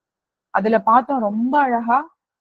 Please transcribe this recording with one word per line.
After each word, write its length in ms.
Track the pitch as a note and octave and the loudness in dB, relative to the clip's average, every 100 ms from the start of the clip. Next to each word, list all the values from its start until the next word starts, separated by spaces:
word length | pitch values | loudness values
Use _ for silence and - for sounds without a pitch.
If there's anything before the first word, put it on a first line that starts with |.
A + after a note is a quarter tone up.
| _ _ _ _ _ | _ _ _ _ _
அதுல 240 | G3 G#3 A3 | -4 0 0
பார்த்தோம் 400 | A3 A#3 B3 C4+ | 2 2 2 -2
ரொம்ப 340 | G#3 G#3+ B3 D4 | -2 -2 0 0
அழகா 380 | C4+ A#3 A#3 B3+ D#4+ _ _ _ | 0 0 0 -2 -2 _ _ _